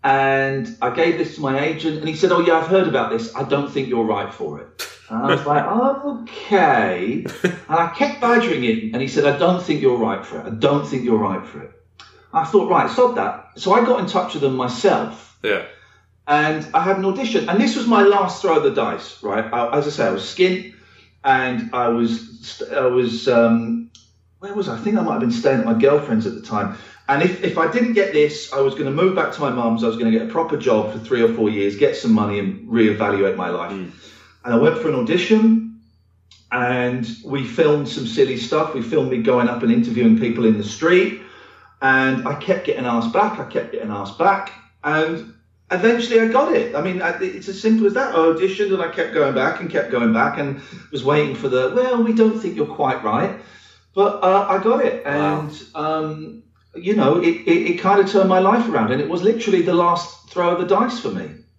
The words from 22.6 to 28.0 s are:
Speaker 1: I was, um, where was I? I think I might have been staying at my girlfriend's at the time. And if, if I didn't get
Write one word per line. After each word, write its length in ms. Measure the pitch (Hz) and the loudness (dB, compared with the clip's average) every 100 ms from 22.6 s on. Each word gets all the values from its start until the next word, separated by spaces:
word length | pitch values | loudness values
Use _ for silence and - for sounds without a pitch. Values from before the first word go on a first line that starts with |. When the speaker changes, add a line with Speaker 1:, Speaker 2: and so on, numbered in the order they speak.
| - | -6
Speaker 1:
I 140 | 139 127 | 0 2
was, 420 | 123 120 113 135 | 2 0 0 2
um, 640 | 120 117 117 113 117 117 - _ _ _ _ | 4 4 4 0 -6 -6 -18 _ _ _ _
where 120 | 196 | -10
was 140 | 202 190 | -6 -6
I? 60 | - | -4
I 20 | |
think 180 | 202 214 | -2 0
I 40 | |
might 100 | 170 | 0
have 80 | - | -2
been 100 | 120 | -2
staying 300 | - 139 131 | 0 2 2
at 40 | 113 | 2
my 80 | |
girlfriend's 520 | 113 135 147 143 110 101 | 4 4 4 2 -2 -2
at 80 | |
the 80 | - | -6
time. 340 | - 104 95 - - - - | -6 -4 -4 -8 -18 -18 -2
And 140 | 139 | 0
if, 220 | 180 - | 2 0
if 120 | 175 - | -4 0
I 120 | 165 | 0
didn't 220 | 226 233 | 0 0
get 200 | 220 | 2